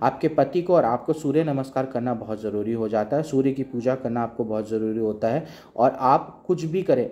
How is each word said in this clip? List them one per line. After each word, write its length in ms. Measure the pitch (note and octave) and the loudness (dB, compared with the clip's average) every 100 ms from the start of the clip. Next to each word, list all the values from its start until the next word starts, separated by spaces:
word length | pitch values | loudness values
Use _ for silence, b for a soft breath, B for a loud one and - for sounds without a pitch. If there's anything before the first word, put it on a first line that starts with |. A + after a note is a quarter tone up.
आपके 240 | A#2+ - D#3 | 0 2 -2
पति 320 | D3+ C3+ F3+ | 2 0 0
को 140 | E3+ E3+ | 2 4
और 100 | A#2 | 4
आपको 280 | B2 - | 0 -2
सूर्य 300 | D#3 C#3+ D3+ | -2 0 0
नमस्कार 420 | D#3 C3+ C3 C3+ C3 | 2 -2 -2 -4 -4
करना 280 | A#2+ B2 | -2 -2
बहुत 280 | A2+ G#2+ G#2+ | -4 -4 -6
ज़रूरी 320 | G#2+ G#2 G#2 | -4 -2 -2
हो 140 | A#2 G#2+ | -2 0
जाता 280 | A2 G#2+ C#3+ | 0 0 0
है, 60 | |
सूर्य 280 | D#3 C3+ C3+ | 0 2 2
की 120 | C3+ | 0
पूजा 320 | B2+ A#2+ A#2+ C3 | -4 -2 -2 0
करना 280 | A#2+ A#2 | -2 -2
आपको 200 | A#2 - | -4 -4
बहुत 260 | A2+ A2 G#2 | -4 -2 -2
ज़रूरी 300 | A2 A2 A2 | -2 0 0
होता 280 | A2 G#2+ A2+ | -2 0 0
है। 180 | C#3+ E3 B B - | 0 -4 B B 2
और 200 | G3+ - | 2 4
आप 420 | B2+ D3+ - - - | 4 4 2 -10 -4
कुछ 160 | E3 D#3 | -2 -2
भी 160 | F#3 | -2
करें, 260 | F3+ C3 A#2 | 2 2 0